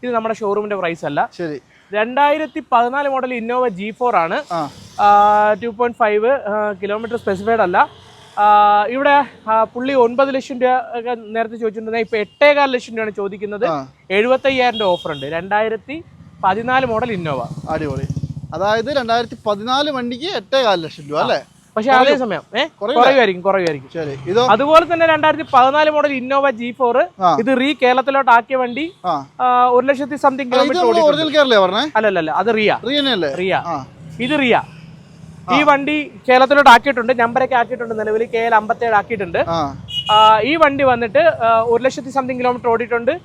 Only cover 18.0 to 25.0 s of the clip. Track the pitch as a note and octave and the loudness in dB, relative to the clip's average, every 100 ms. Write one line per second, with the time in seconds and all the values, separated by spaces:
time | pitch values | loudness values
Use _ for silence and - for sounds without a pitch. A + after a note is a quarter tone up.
18 | - - - - - D#3+ G3 A3 A3+ C#4+ | -6 -8 -8 -12 -12 -4 -2 0 0 -4
19 | A#3 A#3 A#3 - G#3+ G#3 A3 C4 D4 C4+ | 0 -2 -2 -8 -6 -4 -2 -2 -2 -4
20 | A#3+ A#3+ D#4+ F4 G3 C4+ A#3+ F#3+ D#3+ - | -6 -8 -8 -8 -2 0 2 0 -2 -12
21 | C#3+ D3 A#3 F3 B2+ _ _ - A3 C4 | -8 -4 0 -2 -4 _ _ -6 2 4
22 | C4 C#4+ B3 E3 - G#3 D4+ _ G#3 B3+ | 4 2 -2 -6 -6 -6 -6 _ -4 2
23 | B3 C4+ A3 F3+ F#3 G3 F3 D3 C3 E3+ | 4 4 2 0 0 0 0 -4 -8 -10
24 | D3+ C3+ C3+ G3+ B3 G#3+ C#4+ D#4 E4 E4+ | -8 -8 -2 0 2 2 6 4 4 0